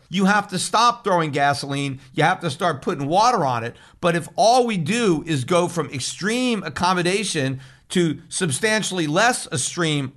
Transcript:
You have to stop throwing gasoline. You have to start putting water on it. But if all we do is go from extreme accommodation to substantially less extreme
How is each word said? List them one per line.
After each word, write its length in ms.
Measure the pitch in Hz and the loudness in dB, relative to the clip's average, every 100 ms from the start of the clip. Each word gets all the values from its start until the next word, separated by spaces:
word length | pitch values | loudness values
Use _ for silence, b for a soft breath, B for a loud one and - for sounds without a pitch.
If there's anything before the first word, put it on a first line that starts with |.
| _ | _
You 160 | 175 190 | 2 4
have 240 | 208 202 | 2 0
to 100 | 180 | -6
stop 460 | - 214 240 233 - | -2 4 4 2 0
throwing 260 | 180 156 | 0 0
gasoline. 720 | 143 143 139 143 143 139 131 B | 0 0 0 -4 -6 -6 -8 B
You 100 | - | 0
have 180 | 156 180 | 0 0
to 80 | 170 | -4
start 320 | 160 180 139 | -2 -2 -2
putting 260 | - 143 139 | -4 -4 0
water 380 | 180 233 240 139 | 2 4 2 0
on 180 | 120 | -2
it. 140 | 117 B B B | -4 B B B
But 160 | 175 170 | -2 -2
if 100 | 135 - | -4 2
all 320 | 202 254 240 | 4 6 4
we 80 | 208 | 0
do 480 | 143 226 226 156 - | -2 0 2 0 0
is 200 | 151 123 | -2 2
go 240 | 170 175 | 2 2
from 200 | 170 - | -2 -6
extreme 720 | 127 - - 185 240 254 220 | -6 -8 -6 -4 0 0 -2
accommodation 960 | 160 131 180 180 175 202 214 160 131 131 B B _ | -4 -2 0 2 0 0 -2 -2 -4 -4 B B _
to 280 | 190 170 - - | 0 0 -2 -8
substantially 800 | - 185 127 220 214 - 185 156 | -4 -4 -2 0 0 -2 -2 0
less 400 | 160 233 247 - | 2 2 0 -4
extreme 580 | 143 - - 165 147 135 | -6 -4 -2 -2 0 -4